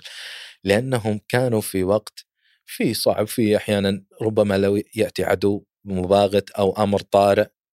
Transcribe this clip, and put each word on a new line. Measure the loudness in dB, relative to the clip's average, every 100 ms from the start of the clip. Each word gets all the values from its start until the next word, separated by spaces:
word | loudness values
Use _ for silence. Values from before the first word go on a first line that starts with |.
| -12 -16 -16 -16 -20 -6
لأنهم | 0 0 0 -2 -2 -4 -2
كانوا | 0 2 0
في | -2 -2
وقت | 0 0 -2 -20 -20 _ _ _
في | -14 -4 -2
صعب، | 0 -2 0 -2
في | 0 2 0
أحيانا | 0 0 0 -2 -8 -6
ربما | -2 0 2 2
لو | 2 0 -2
يأتي | -4 -4 -2
عدو | -2 0 0 -2 -8 _
مباغت | -8 -4 2 2 4 0 -2
أو | -2 0 0
أمر | 0 -2
طارئ | 0 2 4 2 0 _ _